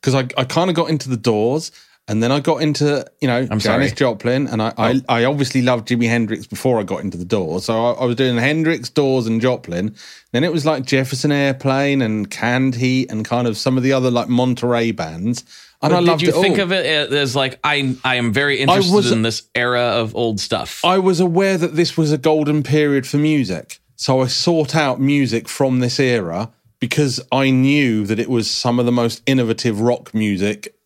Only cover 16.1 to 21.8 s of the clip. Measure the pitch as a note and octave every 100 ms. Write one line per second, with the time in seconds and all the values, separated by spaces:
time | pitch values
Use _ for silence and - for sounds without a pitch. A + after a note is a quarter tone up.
16.1 | D#3+ F3 D#3+ G3 F3+ F#3 F#3+ D3 D#3 D3
17.1 | C#3+ C#3+ C3 C3 - D3+ D3 C3+ B2+ C3
18.1 | B2 A#2 G#2+ C#3+ C#3 C#3 F#3+ F#3 G3+ B2
19.1 | A#2 A2+ A2+ - A#2+ A#2+ B2 A#2+ A2 A2+
20.1 | A#2 A#2 G#2 - G#2+ - - E3+ F#3+ F#3+
21.1 | F3 F3+ E3+ G3 F#3+ E3+ D#3